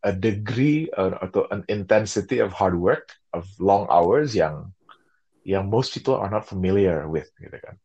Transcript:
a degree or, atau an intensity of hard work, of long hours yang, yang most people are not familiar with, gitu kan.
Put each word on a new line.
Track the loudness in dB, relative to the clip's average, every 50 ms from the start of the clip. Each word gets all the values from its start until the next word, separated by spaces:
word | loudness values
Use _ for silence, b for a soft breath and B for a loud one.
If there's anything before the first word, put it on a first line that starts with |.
| -2 -2
a | -2
degree | 0 0 -2 -2 -2 -4 -4 -2 0 2 2 2 0 -2 -4 -2
or, | 0 0 0 0 -4
atau | -8 -2 -2 -2 0 0 -4
an | -8 -4 -4
intensity | -4 -4 2 4 4 4 4 2 -4 -4 -2 -2 0 0
of | 0 -2 0
hard | 0 0 2 2
work, | 2 2 2 0 0 -2 -16 -20 _ _ _ -10
of | -10 -10 -10 -10 _
long | 2 2 4 4 2 4 4
hours | 4 6 6 4 2 2 0 0
yang, | 0 0 0 0 -8 -12 -16 -18 _ _ b b b b b b b b _ _ _ _
yang | -2 -2 -2 0 0
most | 0 0 0 -2 -6
people | -6 -2 -2 0
are | 0 -2 -2 -4
not | -4 -4 -4
familiar | -6 -2 0 2 2 4 4 2 2 0 -4
with, | -4 -4 -6 -6 -6 _
gitu | _ -20 -20 -18 -18
kan. | -18 -20 -20 _ _